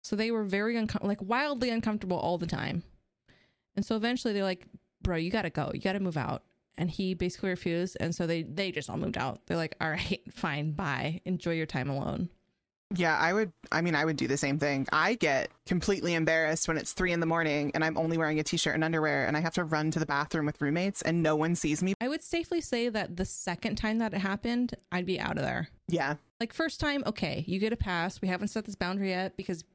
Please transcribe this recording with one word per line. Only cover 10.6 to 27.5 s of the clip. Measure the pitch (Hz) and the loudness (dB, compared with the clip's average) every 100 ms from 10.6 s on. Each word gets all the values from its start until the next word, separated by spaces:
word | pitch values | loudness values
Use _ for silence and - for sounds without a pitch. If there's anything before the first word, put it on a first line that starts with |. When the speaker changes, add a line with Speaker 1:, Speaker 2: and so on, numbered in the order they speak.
| 156 | -2
Speaker 1:
bye. | 151 170 127 147 170 - | -2 -2 -2 -2 -4 -2
Enjoy | 180 170 | -2 0
your | 165 165 | 0 0
time | 139 131 | -2 -2
alone." | 139 - - 175 - _ _ _ _ _ 180 | -2 -2 -2 -4 -6 _ _ _ _ _ 2
Speaker 2:
Yeah, | 165 156 | 2 4
I | 165 | 4
would, | 202 208 - - | 2 0 -6 -2
I | 156 | 0
mean, | 175 151 | 2 4
I | 156 | 2
would | 147 | 2
do | 127 | 0
the | 143 | 2
same | 139 147 | 2 2
thing. | 143 139 135 | 2 0 2
I | 151 175 240 | 2 2 2
get | 151 135 - - - | 2 2 0 -8 0
completely | 180 185 196 175 | 0 2 0 2
embarrassed | 165 160 160 156 165 - | 2 4 4 2 2 0
when | 160 | 0
it's | - | -2
three | - 185 | 0 0
in | 170 | 2
the | 165 | 2
morning | 165 160 147 147 - | 2 2 2 0 0
and | |
I'm | 160 160 | 0 2
only | 160 165 | 2 2
wearing | 156 151 | 2 2
a | |
t-shirt | 151 170 160 156 | 0 0 2 2
and | |
underwear | 160 165 156 143 104 | 2 2 2 2 2
and | 151 | 2
I | |
have | 165 185 | 0 0
to | 160 | 0
run | 160 156 | 2 2
to | 160 | 0
the | 151 | 0
bathroom | 143 151 165 147 | 0 0 0 0
with | - | 0
roommates | 147 160 190 - | 0 2 0 0
and | - 170 | 2 2
no | 160 151 | 4 4
one | 160 170 | 2 2
sees | 151 151 | 2 2
me. | 185 196 | 0 0
Speaker 1:
I | 247 | -2
would | 320 | -4
safely | - 339 330 339 | -2 -4 0 -2
say | - 240 240 | 0 0 0
that | 214 185 175 | 0 -4 -4
the | 190 | -4
second | - - 170 226 208 | -2 -4 -2 -2 0
time | 214 226 | 0 0
that | 220 | 0
it | - | 0
happened, | 190 202 233 240 247 - _ | -2 -2 0 0 0 -4 _
I'd | 180 180 | -4 0
be | 180 | -2
out | - - | 0 0
of | |
there. | 135 - 156 - - | 0 -2 -4 -8 -2
Speaker 2:
Yeah. | 170 139 151 _ _ | 0 0 -2 _ _
Speaker 1:
Like, | 233 | -6
first | - 330 - | -2 -4 0
time, | 302 285 233 | 0 0 -2
okay, | 214 160 - | -2 -2 -2
you | - | -2